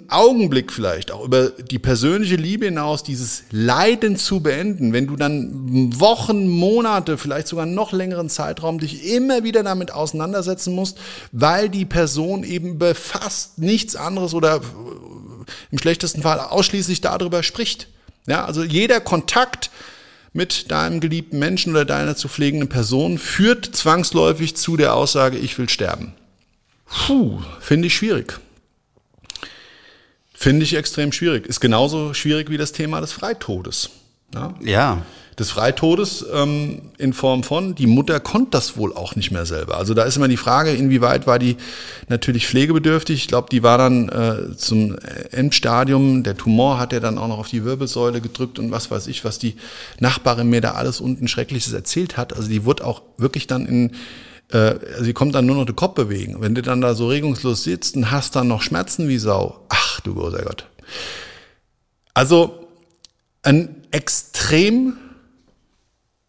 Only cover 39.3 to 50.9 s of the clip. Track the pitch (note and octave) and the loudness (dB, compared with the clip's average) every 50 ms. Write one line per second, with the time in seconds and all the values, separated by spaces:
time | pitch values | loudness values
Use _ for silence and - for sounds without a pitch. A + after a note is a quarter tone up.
39.3 | - F2 E2+ E2 E2 D#2 D#2 D#2 D#2 D#2+ F#2+ G2+ A2 A2+ A2+ B2+ B2+ C#3+ C#3+ C3 | -2 -4 -4 -4 -4 -6 -4 -4 -4 -2 -2 2 2 2 2 2 2 2 2 2
40.3 | B2 A#2 - A#2+ A#2+ C#3 D#3 D#3+ D3 A#2 C#3 C3+ C3 B2+ A#2+ A#2+ B2+ C3 C3+ C3+ | 2 2 2 2 2 4 4 2 2 2 4 4 4 4 4 4 4 2 4 4
41.3 | B2 A#2+ A#2+ B2 A#2+ - - - - - - - - - - - B2 A#2 - - | 4 4 4 2 0 -2 -6 -12 -14 -14 -14 -16 -16 -14 -4 -4 -2 0 0 0
42.3 | B2 A#2 - - - B2+ C#3 D3+ E3 D#3+ D#3 D#3 D#3 D#3+ D#3+ - D#3 C3+ - - | 0 0 0 2 2 4 4 4 4 2 4 4 2 2 2 0 -2 -2 0 0
43.3 | - B2 B2 - B2+ B2 A2 A#2+ A#2+ B2 C3 B2+ B2 B2 A#2 - - A#2 A#2 A2+ | 0 -2 0 0 2 4 6 6 8 8 6 6 4 4 2 0 0 0 0 0
44.3 | A2 G#2 - - - - - - A2+ A2 G#2+ G#2 - - - - - - - - | 0 -2 -6 -8 -8 -6 -2 2 2 2 2 2 -2 -6 -10 -12 -12 -12 -10 -6
45.3 | - B2 C3 D3 - - - A#2 A#2 A#2+ C3 C3+ C#3 C3+ C#3 C3+ C3 C3 A2+ G#2+ | -2 0 2 2 2 2 2 2 2 4 4 4 4 4 6 6 4 4 2 0
46.3 | G2 F#2+ - A#2 A2 A2+ B2+ C#3 C3+ B2 B2 B2 C3 A#2+ A2+ A2+ A2 G2 A2 A#2 | -4 0 2 4 4 6 6 4 2 0 -2 -2 -2 -2 -2 -2 -2 -2 -4 -4
47.3 | A2 G#2+ A2 - - A#2 G#2+ A#2+ C3+ C3 C#3 B2+ - C3 A#2+ A#2+ A#2+ A#2+ A2+ A2+ | -6 -6 -6 -6 -6 -4 -2 -4 -4 -4 -4 -4 -2 0 0 0 0 -2 -6 -6
48.3 | - - C3 A#2+ - - A2 A#2 G#2+ A2 - - A2 G2+ - - - - - A2 | -6 -6 -6 -6 -4 -6 -6 -4 -4 -4 -4 -4 -6 -6 -6 -6 -8 -6 -6 -6
49.3 | G#2+ - - A#2 A2 - - - - - - - - - A#2+ B2+ B2 - - B2+ | -6 -4 -4 -4 -4 -6 -12 -18 -18 -16 -18 -18 -4 -2 0 0 0 2 0 0
50.3 | A#2+ A#2 A#2 A#2+ A#2+ A#2 - A2 - - A#2+ C3 | 2 2 4 4 4 4 2 0 -2 -2 -4 -4